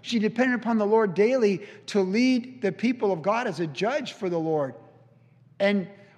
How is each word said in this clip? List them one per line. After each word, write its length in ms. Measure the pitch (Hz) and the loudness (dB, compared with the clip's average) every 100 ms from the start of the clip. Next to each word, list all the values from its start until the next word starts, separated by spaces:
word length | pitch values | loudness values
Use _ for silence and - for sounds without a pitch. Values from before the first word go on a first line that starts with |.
she 180 | - 233 | -4 0
depended 400 | 214 226 262 240 | 0 2 0 0
upon 180 | 226 220 | 0 0
the 80 | |
Lord 280 | 202 220 208 | 2 2 2
daily 480 | 170 220 262 208 185 - - - | 2 2 4 2 0 -6 -18 -4
to 140 | 208 | 0
lead 600 | 185 220 254 254 233 - | 2 2 4 2 -2 -4
the 100 | 196 | -4
people 400 | 196 233 254 208 | -2 -2 0 -2
of 80 | 170 | 0
God 260 | 190 233 240 | 0 -2 -2
as 140 | 156 | -4
a 60 | 165 | -6
judge 440 | 135 208 294 233 | -2 -2 -2 -6
for 160 | - 185 | -6 -4
the 80 | 170 | -2
Lord. 380 | 160 156 135 - - - _ _ _ _ _ - | 0 0 -2 -6 -20 -20 _ _ _ _ _ -2
And 300 | 202 202 170 - - | 0 0 -2 -12 -20